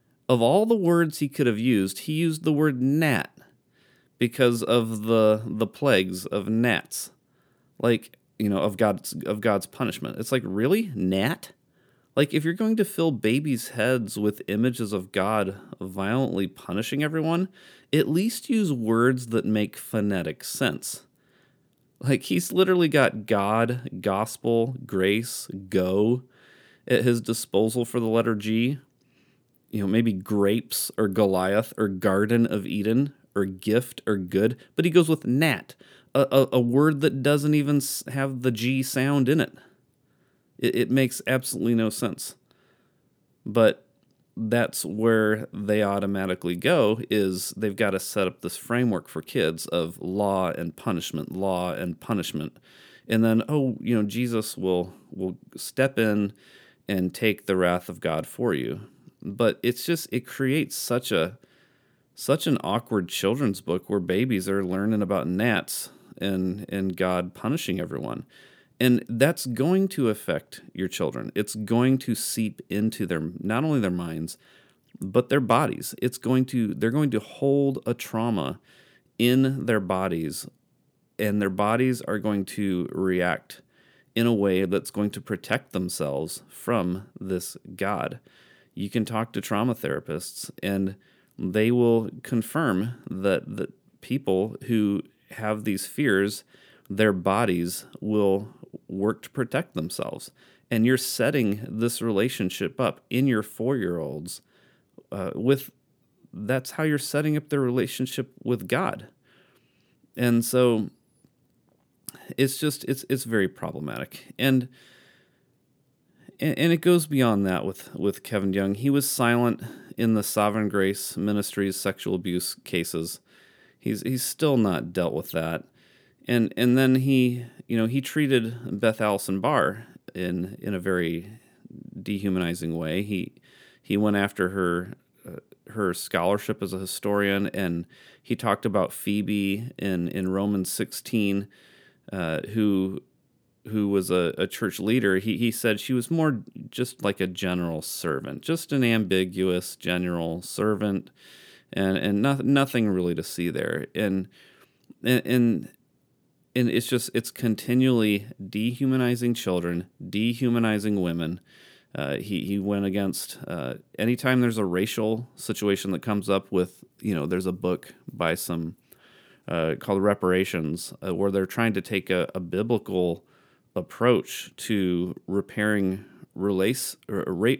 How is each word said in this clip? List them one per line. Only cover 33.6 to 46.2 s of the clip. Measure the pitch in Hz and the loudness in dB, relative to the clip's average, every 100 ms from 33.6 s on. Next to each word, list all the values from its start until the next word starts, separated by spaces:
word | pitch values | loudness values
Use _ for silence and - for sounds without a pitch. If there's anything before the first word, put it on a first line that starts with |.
| 107 110 131 - - | 2 2 0 -10 -2
or | 104 | -2
good, | 90 95 110 127 - - | 2 2 2 0 -10 0
but | 165 | 4
he | |
goes | 165 160 | 4 4
with | 156 - | 2 2
gnat, | 127 160 107 - - - - _ | 2 2 0 -6 -20 -20 -20 _
a, | 135 139 | 2 4
a, | 135 131 | 6 6
a | 127 | 4
word | 120 127 151 147 | 4 4 4 4
that | 151 135 | 0 2
doesn't | 135 147 147 | 2 2 4
even | 151 143 147 | 2 4 2
s-, | 135 - - | 0 -6 -6
have | 131 135 131 | -4 -2 0
the | 123 | 0
G | 113 120 131 | 0 0 0
sound | 131 139 135 143 127 | 0 0 2 4 4
in | 156 | 4
it. | - - - _ _ _ _ _ _ _ _ _ | 2 -4 -20 _ _ _ _ _ _ _ _ _
It, | 113 - | -2 0
it | 113 | 2
makes | 131 131 - - | 2 2 -2 -2
absolutely | 131 127 120 107 117 | -2 -2 -2 0 2
no | 110 | 2
sense. | 107 113 82 - - _ _ _ _ _ _ _ _ _ _ - | 0 -6 -6 -12 -16 _ _ _ _ _ _ _ _ _ _ -2
But | 107 110 - _ _ _ _ _ - | 6 6 4 _ _ _ _ _ -8
that's | 110 117 113 - - | 0 2 0 -2 -6
where | 104 113 113 107 107 110 | 0 4 6 4 2 -2
they | - 101 107 | -8 0 2
automatically | 101 101 98 98 | 2 2 0 -2